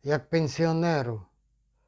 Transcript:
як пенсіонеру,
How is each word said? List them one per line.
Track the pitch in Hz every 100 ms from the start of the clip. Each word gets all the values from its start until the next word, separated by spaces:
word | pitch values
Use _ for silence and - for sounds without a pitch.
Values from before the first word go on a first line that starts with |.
як | 139 147 -
пенсіонеру, | 165 151 135 165 165 170 156 120 110 - _ _ _ _ _